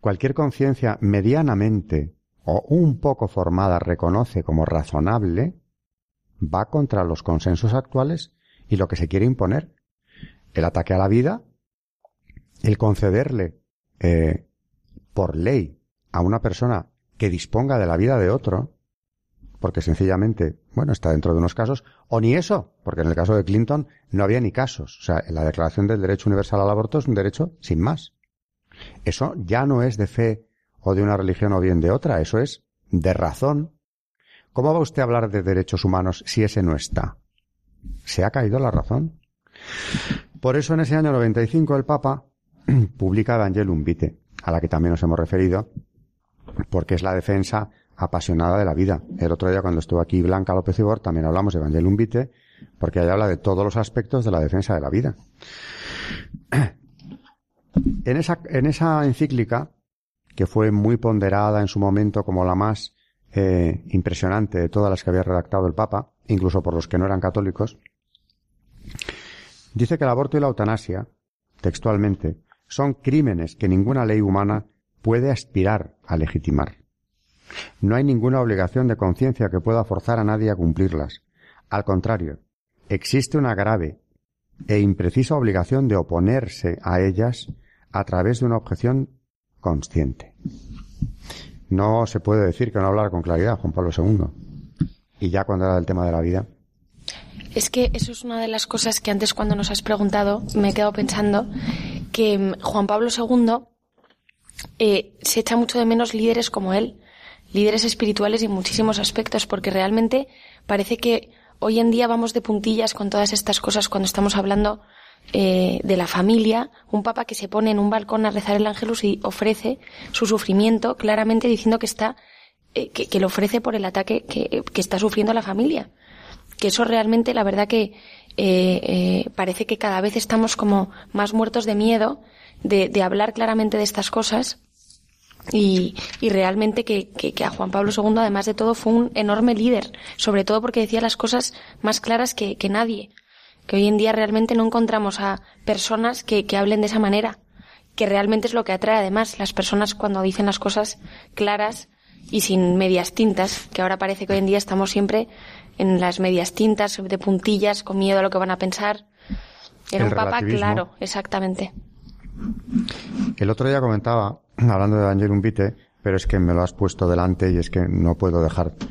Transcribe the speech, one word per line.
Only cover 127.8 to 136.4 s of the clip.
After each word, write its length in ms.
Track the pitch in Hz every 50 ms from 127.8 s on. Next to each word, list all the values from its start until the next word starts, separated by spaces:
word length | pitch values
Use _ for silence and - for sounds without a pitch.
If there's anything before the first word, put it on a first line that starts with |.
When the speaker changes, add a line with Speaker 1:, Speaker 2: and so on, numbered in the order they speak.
| 208 208 - - - - - - _ - -
Speaker 2:
eh, 420 | - 202 190 185 185 180 185 180 - -
eh, 460 | - 185 180 180 180 185 185 - - -
parece 300 | - 190 185 180 - 220
que 120 | - 226
cada 240 | 214 - 208 190 185
vez 140 | 190 208 208
estamos 400 | 233 - - 233 220 226 226 -
como 340 | - 214 208 202 196 190 196 - - - - -
más 200 | 202 208 208 208
muertos 320 | 220 226 220 220 240 214
de 100 | 214 208
miedo 460 | 208 214 226 233 220 214 247 285 - - - _ - - - _ - -
de, 260 | 202 202 196 185 -
de 140 | - 202 185
hablar 300 | 185 190 202 208 226 220
claramente 440 | 233 226 220 220 220 220 214 214
de 60 | 214 208
estas 260 | 202 - 208 196 -
cosas. 480 | - 226 220 - 220 214 254 - - _ _ _ _ _ _ _ - _ _ _ _ _ _ _ - _ - -
Y, 440 | - 214 202 196 190 185 180 - - - - - - -
y 80 | - 226
realmente 540 | 196 190